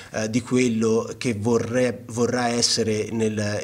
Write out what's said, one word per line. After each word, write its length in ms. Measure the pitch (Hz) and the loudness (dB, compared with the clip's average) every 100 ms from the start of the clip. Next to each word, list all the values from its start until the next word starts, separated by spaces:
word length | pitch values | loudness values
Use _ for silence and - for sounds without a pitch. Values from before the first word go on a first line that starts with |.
| - | -8
eh, 160 | 117 110 | -6 -2
di 120 | 120 | -2
quello 720 | 117 123 127 110 113 110 104 - | 0 2 2 2 2 2 0 -4
che 160 | 127 | -4
vorre-, 680 | 104 113 117 107 127 123 - - | -2 2 2 2 0 0 -2 -6
vorrà 420 | 110 117 123 120 | -2 0 2 0
essere 640 | 120 117 - 110 107 - | 2 0 2 0 0 -2
nel, 500 | 113 110 107 104 104 | 0 0 0 -2 -2